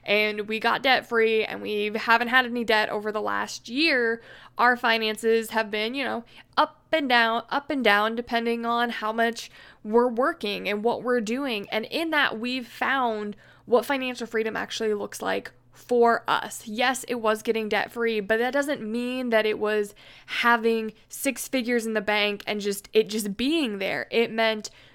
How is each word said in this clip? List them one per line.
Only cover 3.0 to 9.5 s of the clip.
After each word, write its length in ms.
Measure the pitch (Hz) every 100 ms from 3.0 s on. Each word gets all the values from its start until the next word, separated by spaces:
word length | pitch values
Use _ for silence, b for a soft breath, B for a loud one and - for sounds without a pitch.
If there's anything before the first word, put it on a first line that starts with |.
| 214
the 80 | 214
last 480 | 208 202 208 - -
year, 540 | 247 330 262 233 233 B B B -
our 220 | 233 240
finances 720 | 233 226 220 214 226 226 220
have 200 | 220 220
been, 240 | 214 220
you 100 | 269
know, 200 | 240 220 - B - -
up 300 | 302 - _
and 160 | 320 277
down, 360 | 240 226 226 -
up 180 | 277 -
and 160 | 294
down, 320 | 220 202 214 226
depending 480 | 233 233 233 233
on 240 | 233 233 240
how 240 | 233 214
much 380 | 226 233 233 -